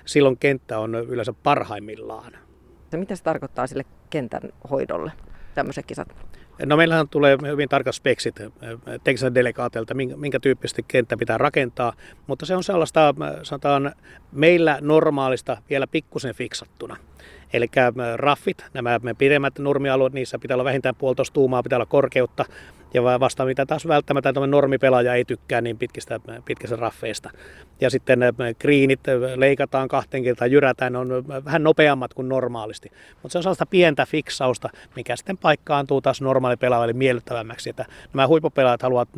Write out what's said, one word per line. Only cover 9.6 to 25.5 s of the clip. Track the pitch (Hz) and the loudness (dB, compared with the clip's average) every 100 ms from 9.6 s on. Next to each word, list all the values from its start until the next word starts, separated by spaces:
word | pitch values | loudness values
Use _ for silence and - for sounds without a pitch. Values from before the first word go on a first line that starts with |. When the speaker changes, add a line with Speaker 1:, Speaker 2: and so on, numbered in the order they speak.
| 120 113 113 | -6 -6 -6
Speaker 1:
minkä, | 127 127 143 | -6 -6 -6
minkä | 147 127 | -6 0
tyyppisesti | 139 127 - - - | 0 0 -4 -8 -2
kenttä | 131 117 110 | 0 0 -2
pitää | 117 113 | -2 0
rakentaa, | 143 151 123 - 120 - - - - | 0 0 -2 -4 -6 -6 -16 -16 -10
mutta | 135 156 | -8 -4
se | 185 | -4
on | |
sellaista, | 175 185 156 165 151 | -2 -2 0 4 4
äh, | 143 147 147 | 2 -6 -10
sanotaan, | - 139 143 143 139 - - - - | -12 -4 0 0 0 -8 -20 -20 -12
meillä | 139 160 175 160 139 | 2 4 6 4 2
normaalista | 147 156 156 143 135 127 - 117 - | 4 4 4 0 -2 -2 -4 -8 -4
vielä | 139 135 | -4 -2
pikkusen | 160 - - 127 | -4 -6 -8 -8
fiksattuna. | - 123 - - - - 107 - - - - - | -8 -10 -12 -16 -16 -16 -16 -20 -20 -20 -20 -6
Elikkä, | 120 120 135 123 | -2 0 2 2
äh, | 120 120 117 | 2 -4 0
raffit, | 139 139 - - - | 0 0 -2 -8 -10
nämä | 139 120 117 | -6 -2 -2
me | 120 | -2
pidemmät | 113 135 143 139 139 | 0 2 4 0 -2
nurmialueet, | 143 143 139 135 131 | -2 0 0 2 0
niissä | 135 123 120 | -2 -8 -8
pitää | 123 | -4
olla | 127 | -2
vähintään | 131 135 127 | 0 0 -2
puolitoista | 120 135 127 127 | -2 0 0 0
tuumaa, | 151 131 127 | 2 2 2
pitää | 123 127 | 0 -2
olla | 110 | 2
korkeutta. | 143 135 135 123 - 131 - - - - | 2 2 0 0 -2 -8 -10 -20 -20 -4
Ja | 131 | 0
va-, | 123 123 | 2 2
vastaan | 131 - 131 | 0 0 -2
mitä | 131 135 | -2 -2
taas | 151 165 | -2 0
välttämättä | 147 - 139 135 | 0 0 -2 -2
tämmönen | 135 139 | 0 2
normipelaaja | 143 139 131 135 127 123 | 4 2 2 4 4 4
ei | 123 | 0
tykkää | 123 120 - | -2 -6 -4